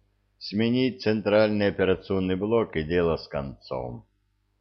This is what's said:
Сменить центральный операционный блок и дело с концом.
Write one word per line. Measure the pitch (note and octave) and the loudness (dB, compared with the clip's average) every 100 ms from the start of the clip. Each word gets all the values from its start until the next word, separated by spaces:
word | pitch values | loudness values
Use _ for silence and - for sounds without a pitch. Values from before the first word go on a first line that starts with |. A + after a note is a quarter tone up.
| _ _ _ _ | _ _ _ _
Сменить | - G2 A2+ B2 C3 B2 | -6 0 2 2 0 0
центральный | G#2+ A2 G2+ G#2 G#2+ G#2+ G2+ | -2 0 2 4 4 4 0
операционный | F#2+ F#2 F#2 - F#2+ F#2 F#2 | 2 2 0 0 -2 0 -2
блок | G#2 A#2 A2 - | 0 0 0 -4
и | |
дело | D2+ F2 E2+ D#2 | -2 0 2 0
с | - | -4
концом. | D2 C#2 C2 - C2 B1 A#1+ - _ _ _ _ _ | -8 -8 -12 -10 -8 -8 -12 -18 _ _ _ _ _